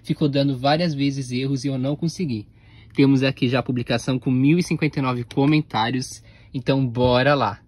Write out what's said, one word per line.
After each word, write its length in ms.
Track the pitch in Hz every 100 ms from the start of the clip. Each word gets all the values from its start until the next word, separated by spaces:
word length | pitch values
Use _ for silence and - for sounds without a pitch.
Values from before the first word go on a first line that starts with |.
ficou 260 | - 160 151
dando 280 | 139 139 131
várias 360 | 135 156 175
vezes 400 | 143 143 139 127
erros 320 | 123 135 139 139
e 20 |
eu 100 | 131
não 200 | 131 147
consegui. 500 | 170 - 170 113 104 _ - - -
Temos 300 | - 135 135
aqui 240 | 135 - 127
já 120 | 127
a 40 |
publicação 560 | 120 123 117 117 - 131
com 100 | 135
mil 300 | 127 135 170
e 40 |
cinquenta 360 | 180 160 156 151
e 20 |
nove 220 | 135 123
comentários, 960 | 120 - 139 151 151 - 117 127 127 - - - -
então 320 | 139 127 135 131
bora 480 | 117 127 123 135
lá. 280 | 143 110 92